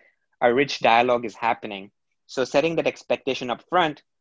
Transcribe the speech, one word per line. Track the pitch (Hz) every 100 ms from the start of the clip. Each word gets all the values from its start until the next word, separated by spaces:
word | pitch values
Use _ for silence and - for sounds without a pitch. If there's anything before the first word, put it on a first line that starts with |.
| _ _ _ -
a | 123
rich | 120 139 -
dialogue | 127 117 123 120
is | 117 -
happening. | 117 123 110 98 101 _ _ _ _
So | -
setting | 123 143 160 160
that | 139
expectation | - - 120 - 127 127
up | 113 -
front, | 175 160 147 _ _